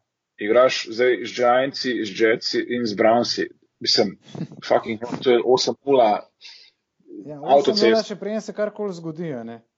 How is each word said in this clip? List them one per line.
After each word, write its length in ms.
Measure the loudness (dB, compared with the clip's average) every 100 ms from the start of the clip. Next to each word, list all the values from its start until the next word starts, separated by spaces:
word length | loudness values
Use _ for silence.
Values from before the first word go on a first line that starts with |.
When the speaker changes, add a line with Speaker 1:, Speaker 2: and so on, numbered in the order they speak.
| _ _ _ -6
Speaker 1:
Igraš 480 | 0 4 4 2 -6
zdaj 260 | -2 0 0
z 120 | -4
Giantsi, 600 | -2 2 2 0 -4 -6 -4
z 120 | -6
Jetsi 460 | 0 2 2 -2 -4 -4
in 180 | -4
z 120 | -4 2
Brownsi. 500 | 4 4 2 -4 -6 _ _ -8
Mislim, 360 | 0 0 0 -4 -14 -12
Speaker 2:
<laughs> 200 | -12 -10
Speaker 1:
fucking 360 | -2 -2 -2 -8
hell, 200 | -8 -2
to 120 | 2
je 80 | 4
osem 360 | 4 2 0 -4
nula. 460 | 0 4 4 2 -4 _ -20 -20 -20 _ _ _ _
Speaker 2:
Ja, 280 | -18 -16 -8
Speaker 1:
Avtocest- 400 | 2 4 4 4
Speaker 2:
osem 140 | 4
nula, 100 | 4
še 120 | 0 -8
preden 240 | -8 -8
se 120 | -8
karkoli 400 | -6 -6 -6 -8
zgodi, 380 | -8 -10 -10 -8
a 120 | -8
ne. 160 | -12 -16 _